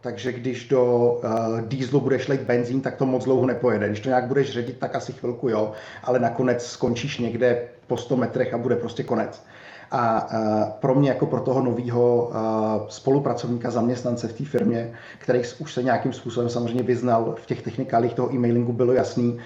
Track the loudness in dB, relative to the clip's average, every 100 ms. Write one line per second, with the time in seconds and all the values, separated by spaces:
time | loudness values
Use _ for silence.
0 | -10 -6 -6 -4 -6 -6 2 4 6 6
1 | 4 2 0 0 0 -2 -4 -4 0 2
2 | 2 0 2 -2 2 2 2 -2 -2 -2
3 | 0 2 2 4 4 2 2 2 0 -2
4 | 0 0 2 0 0 -2 -6 -6 -6 -6
5 | -8 -8 -6 -4 0 0 -2 -6 -16 -10
6 | 0 2 2 2 0 0 -4 -4 -2 -2
7 | -4 -4 -4 2 2 2 -2 -14 -6 -6
8 | 0 0 0 0 -2 -2 0 0 -2 -6
9 | -2 -2 -2 -8 -20 -20 -20 -20 -6 0
10 | 2 0 0 -2 0 2 0 -2 2 4
11 | 4 2 0 0 0 0 0 -2 -2 2
12 | 4 4 0 -2 -2 0 0 -2 -4 -4
13 | 2 2 2 -2 -2 -4 -2 0 0 0
14 | -2 -4 -6 -6 -2 0 2 0 -4 -10
15 | -18 -8 0 0 0 -8 -8 -2 0 2
16 | 0 -4 -6 -2 -2 -2 -2 0 0 0
17 | 2 2 0 -6 -6 -6 -6 -6 0 2
18 | 2 0 -2 0 2 2 0 2 2 2
19 | 2 0 0 -2